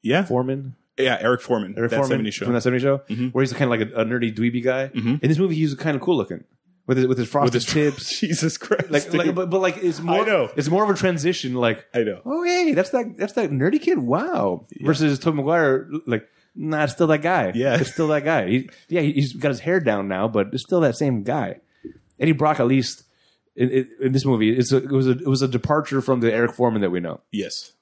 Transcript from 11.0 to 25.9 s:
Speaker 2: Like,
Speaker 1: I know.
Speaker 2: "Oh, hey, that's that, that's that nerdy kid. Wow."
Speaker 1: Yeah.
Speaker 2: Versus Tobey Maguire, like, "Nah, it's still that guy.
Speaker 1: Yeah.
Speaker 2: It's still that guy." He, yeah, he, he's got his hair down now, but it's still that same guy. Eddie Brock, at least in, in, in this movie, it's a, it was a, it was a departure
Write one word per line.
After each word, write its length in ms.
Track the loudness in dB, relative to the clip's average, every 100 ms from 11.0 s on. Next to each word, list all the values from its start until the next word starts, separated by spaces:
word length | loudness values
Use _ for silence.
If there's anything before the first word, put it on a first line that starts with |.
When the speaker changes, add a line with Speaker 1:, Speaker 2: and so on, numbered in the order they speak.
| 2 0 0 -2 -4
Speaker 2:
Like, 300 | 0 0 0 -4
Speaker 1:
I 120 | -2
know. 180 | -2 -2
Speaker 2:
"Oh, 200 | -6 -4
hey, 280 | 0 2 2
that's 180 | 2 0
that, 280 | -2 -4 -6
that's 160 | -6
that 160 | -2 -2
nerdy 280 | 0 0 2
kid. 200 | 0 0
Wow." 680 | 0 0 0 -2 -2 -2 -8
Speaker 1:
Yeah. 160 | -6 0
Speaker 2:
Versus 320 | 2 2 2
Tobey 180 | 0 -2
Maguire, 500 | 0 2 4 2 -2 -10 -4
like, 200 | -4 -4 _ _
"Nah, 300 | -10 -4 0
it's 100 | -2
still 140 | 2 2
that 120 | 2
guy. 320 | 2 0 0
Speaker 1:
Yeah. 220 | 0 2 2
Speaker 2:
It's 140 | 0
still 160 | 0 0
that 160 | 0
guy." 240 | 2 0 2
He, 220 | 0 -2 -16 _
yeah, 140 | 0
he, 100 | 0
he's 220 | 0 -2
got 140 | 0 -2
his 120 | -2
hair 200 | 0 0
down 280 | 2 0 -2
now, 200 | -2 0
but 200 | 0 -2
it's 80 | -4
still 180 | -2 2
that 160 | 2 2
same 280 | 0 -2
guy. 360 | -2 -4 -4 -8 _ _ -18 -18 _ _
Eddie 140 | 0
Brock, 260 | 2 2 2
at 60 | 2
least 340 | 2 0 -6 _ _ _ _ _
in, 140 | -2 0
in, 220 | 0 -2 -4
in 120 | 0
this 120 | 2
movie, 320 | 2 4 4 4
it's 160 | 4
a, 60 | 2
it 140 | 2
was 160 | 0 2
a, 20 |
it 160 | 0 2
was 160 | 0
a 60 | 0
departure 520 | -2 0 0 2